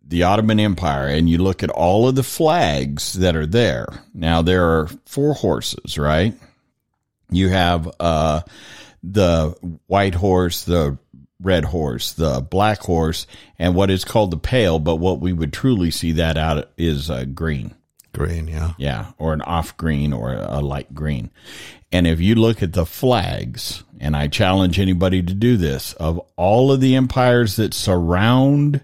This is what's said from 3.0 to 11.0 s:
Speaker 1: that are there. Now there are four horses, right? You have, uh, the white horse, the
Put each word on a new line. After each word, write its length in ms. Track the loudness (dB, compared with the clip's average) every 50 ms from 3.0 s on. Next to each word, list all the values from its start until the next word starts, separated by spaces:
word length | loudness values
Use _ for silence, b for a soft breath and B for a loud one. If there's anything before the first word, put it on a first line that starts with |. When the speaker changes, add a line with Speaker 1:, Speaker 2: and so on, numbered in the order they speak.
| -8 -6 -2
Speaker 1:
that 220 | 0 0 2 2
are 100 | 0 -2
there. 420 | 0 2 2 2 2 0 -2 -6 -10 -12 B B B _
Now 280 | -4 -2 0 2 2
there 240 | 2 2 2 4 4
are 240 | 4 2 2 0 -2 -8 -16 _
four 280 | _ -6 -2 -2 -2 -2
horses, 640 | 0 0 -2 -2 -2 -4 -8 -10 -10 _ -10 -6
right? 360 | -2 0 2 2 2 2 0 -2 -6 b b b b b b b _ _ _ _ _ _ _ _ _ _ _
You 200 | 0 2 2 2
have, 400 | 2 2 2 2 0 0 -4 -8 -8 _
uh, 420 | -2 0 0 2 2 0 0 -2 -4 B B B B B B B B B B B -16
the 520 | -4 0 2 2 4 4 2 0 -2 -4 -8 -12 -12 -12 -12 _
white 280 | _ 0 0 2 0 0
horse, 480 | 0 0 2 2 2 2 0 -2 -6 -4
the 320 | -2 0 0 0 0 -2 -6